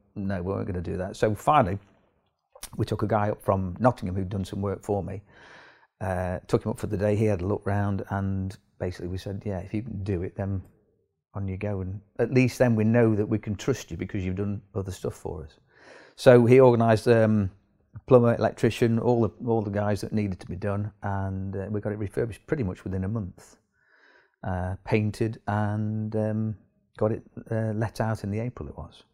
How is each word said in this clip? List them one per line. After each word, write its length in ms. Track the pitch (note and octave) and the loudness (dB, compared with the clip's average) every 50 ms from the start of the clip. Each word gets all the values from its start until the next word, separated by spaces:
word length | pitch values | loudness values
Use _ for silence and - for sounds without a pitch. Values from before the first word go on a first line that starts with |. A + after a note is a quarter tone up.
| _ _ - | _ _ -10
no, 260 | G#2 G2 G2 G2 F2+ | -8 -6 -4 -4 -4
we 100 | F2 F#2+ | -4 -4
weren't 140 | G2 G#2 G#2 | -4 -4 -4
gonna 140 | G2+ F#2+ F2+ | -6 -6 -6
do 160 | E2+ F#2 F2+ | -6 -6 -6
that. 180 | F2+ F2+ G2 - | -6 -6 -8 -4
So 180 | - B2 A2 G#2 | 0 0 0 0
finally, 420 | - - - D3+ D3 A#2+ F2+ G2 G#2 - _ _ _ _ _ _ _ _ _ _ _ _ _ - - - - - | 0 0 2 4 4 4 2 0 -6 -8 _ _ _ _ _ _ _ _ _ _ _ _ _ -20 -20 -20 -10 -6
we 80 | - A#2+ | -6 -4
took 200 | - A2 G2+ G#2+ | -2 -2 -2 0
a 20 | |
guy 240 | G2+ A2+ G#2+ G#2 G#2 | 0 0 0 0 0
up 100 | - - | -2 -2
from 360 | - - G2 F#2+ F#2+ F2+ F2 - | 0 0 0 0 0 -4 -2 0
Nottingham 380 | A2 B2 A#2+ - - F#2 F#2 | 2 2 2 0 -2 -6 -4
who'd 120 | F#2+ F#2+ F2+ | -4 -4 -4
done 160 | G#2+ G2 F#2 | -4 -6 -6
some 160 | - - G2 | -6 -6 -4
work 220 | G2 G2+ F#2+ - | -4 -4 -4 -6
for 220 | - - G#2 G2+ E2+ | -4 -4 -4 -4 -4
me, 180 | F2 F#2 G2+ - _ - - - - - - - - _ _ _ _ _ - | -6 -10 -12 -14 _ -20 -20 -20 -20 -20 -20 -20 -20 _ _ _ _ _ -8
uh, 400 | - F#2 F#2 F2+ F#2 F2+ F#2 - - - | -6 -4 -4 -4 -4 -4 -6 -8 -4 -2
took 160 | - A2 - | -2 0 0
him 80 | G#2+ | -2
up 80 | A2 - | -6 -6
for 80 | - F#2+ | -6 -6
the 80 | G#2 | -4
day, 180 | F2+ G2+ G#2 G#2 | -2 0 0 2
he 120 | G#2 A2+ | 2 2
had 140 | G#2+ G2+ E2+ | 2 0 0
a 60 | F2 | -2
look 180 | G2 G#2 - - | -4 -4 -4 -2
round, 400 | G2 G2+ G2+ G2+ G2+ G2+ F#2+ - - | -2 -2 0 -2 -2 -2 -4 -4 -4
and 460 | G2 G2 G2 G2 G2 F#2+ F#2+ F#2+ - - _ _ _ - | -4 -4 -2 -2 -4 -4 -4 -6 -8 -12 _ _ _ -8
basically 260 | F#2 F#2 F#2 - F2+ | -8 -8 -8 -8 -8
we 120 | F2+ F#2 F#2+ | -8 -8 -8
said, 260 | - G2+ G2 G#2 - | -8 -10 -10 -8 -8
"Yeah, 140 | G#2 G2 F2+ | -6 -6 -8
if 120 | F#2 - | -8 -6
you 100 | - G#2+ | -8 -8
can 200 | - - - G2 | -6 -8 -10 -8
do 200 | F#2+ G#2 G2 E2+ | -4 -4 -4 -4
it, 120 | F#2 - - | -4 -6 -6
then 260 | - G2 G2 G2+ F#2 - - _ _ _ _ _ _ _ _ _ _ _ _ - | -6 -6 -4 -4 -6 -8 -10 _ _ _ _ _ _ _ _ _ _ _ _ -10
on 120 | G#2 G2 | -8 -8
you 100 | F#2+ F#2+ | -6 -6
go, 260 | F#2 G2+ G#2 G#2 F#2+ | -6 -6 -6 -4 -4
and 180 | F#2+ F#2 F#2+ G#2 - _ _ - | -6 -8 -10 -12 -14 _ _ -4
at 140 | A#2+ A2+ | -2 2
least 260 | C3 B2+ C3 A#2+ - - | 4 4 4 4 4 2
then 160 | B2+ B2 A2+ | 2 4 4
we 80 | A2 | 4
know 320 | G#2+ A2+ A2+ A#2+ A#2 A2 A2 | 4 4 6 6 6 4 4
that 120 | G2+ G#2+ | 2 0
we 120 | A2 A2 G#2 | 0 -2 -2
can 160 | - A2 G2+ | -2 -4 -8
trust 380 | - - - B2 - - - | -4 -2 -4 -4 -4 -6 -10
you 40 | E2+ | -10
because 280 | E2 F#2+ F#2+ - G2+ F#2 | -8 -8 -6 -6 -4 -4
you've 100 | F#2 F#2 | -4 -4
done 260 | F#2+ G2+ G2+ G2+ G2 - _ - | -4 -4 -4 -6 -8 -10 _ -8
other 160 | G#2+ F#2 F#2+ | -8 -6 -6
stuff 240 | F#2 - - - - | -8 -8 -8 -8 -8
for 300 | - - F2+ E2 E2+ D2+ | -8 -10 -12 -10 -12 -14
us." 120 | - - _ _ _ _ _ - - - - - - _ | -16 -20 _ _ _ _ _ -20 -20 -20 -20 -20 -20 _
So 300 | - - C3+ B2 B2 A#2+ | 4 8 10 10 10 10
he 140 | A2+ B2+ C3 | 10 10 10
organised, 460 | C3 B2+ A#2+ A2+ A#2 A#2 A2+ G#2 - | 10 10 8 6 6 4 4 4 4
um, 420 | B2 A#2 A2+ A2 G#2+ G#2+ G#2+ G2 F#2+ - _ _ _ _ _ _ _ - | 4 6 6 6 4 4 2 2 0 -4 _ _ _ _ _ _ _ -20
a 60 | - | -8
plumber, 340 | - - - B2 A#2+ A#2 A#2 | 4 6 8 8 8 6 2
electrician, 640 | - G#2+ - - - - A#2 - - B2 A#2 A#2 A2+ | 2 0 -2 0 0 0 0 2 2 2 2 2 2
all 220 | - A#2+ B2 A#2 | 2 2 4 4
the, 100 | A2+ G2 - - - B2 | 2 2 0 -4 -2 -2
all 140 | A2+ A2+ | 0 0
the 80 | G#2+ G#2+ | 0 -2
guys 300 | G2 G2+ G#2 G#2 G#2 G2 | -2 -2 0 0 -2 -2
that 120 | - A2 | -4 -4
needed 280 | G#2 G#2+ G#2 G2 F2+ - | -2 -2 -2 -2 -4 -8
to 80 | - - | -10 -12
be 80 | F2 | -10
done, 340 | F2 G#2 G2+ G2 G#2 G#2 G#2 - _ - | -6 -4 -4 -4 -4 -4 -6 -8 _ -8
and, 500 | G2+ G2 G2 G2 F#2+ F#2+ F#2+ F#2+ G2 F#2+ | -6 -4 -4 -4 -4 -4 -6 -6 -6 -6
uh, 120 | F#2+ F#2+ G2+ | -6 -6 -4
we 100 | G#2+ G#2 | -4 -4
got 120 | G2+ G#2+ | -4 -4
it 60 | G#2 G#2+ | -4 -4
refurbished 460 | G#2+ F#2 - C3 B2 A2+ G#2 - _ | -6 -6 -4 -4 -4 -4 -6 -10 _
pretty 200 | - D#3 D#3 A#2 | -6 -4 -2 -2
much 180 | F2+ - - | -4 -4 -6
within 220 | - F#2+ F#2+ F#2+ F#2 | -8 -6 -6 -4 -4
a 40 | G2 | -4
month, 480 | A2 A#2 G2 F2 - - - - - _ _ _ _ _ _ _ _ _ _ _ _ _ _ _ _ _ | -4 -4 -6 -8 -10 -16 -20 -20 -20 _ _ _ _ _ _ _ _ _ _ _ _ _ _ _ _ _
uh, 320 | - F#2 F#2 F2+ F2+ F#2 F#2 - | -8 -6 -4 -4 -4 -6 -6 -8
painted, 580 | - - A#2+ A2 G#2+ G#2 G#2 - A#2 A2 A2+ - _ | -4 0 0 2 2 0 -2 -2 -4 -4 -4 -6 _
and, 720 | - G#2 G#2+ G#2+ G#2 G#2 G#2+ G#2+ G#2+ G#2+ G#2+ G#2+ G#2+ A2 | -4 -2 -2 -2 -2 -2 -4 -4 -4 -4 -4 -4 -4 -2
um, 400 | G#2+ G#2+ A2 G#2+ A2 A2 A2 G#2+ - _ _ _ _ _ _ _ | -2 -2 -2 -2 -2 -2 -4 -6 -8 _ _ _ _ _ _ _
got 160 | - A2 G#2+ | -2 -2 -2
it, 100 | A2 - - _ _ - - - | -2 -4 -8 _ _ -16 -8 -6
uh, 200 | A2+ A2 A2+ A2 | -4 -2 -2 -2
let 280 | G#2+ G#2+ A2+ G#2+ - - | -2 -2 -4 -4 -2 -4
out 240 | A#2 A2 A2 - - | -2 -2 -2 -4 -4
in 80 | G2 | -4
the 80 | G2+ G#2+ | -4 -4
April 280 | A#2+ B2 - - - - | -6 -6 -8 -10 -12 -12
it 80 | - | -12
was. 280 | - F2 - - - - _ | -14 -16 -16 -18 -20 -20 _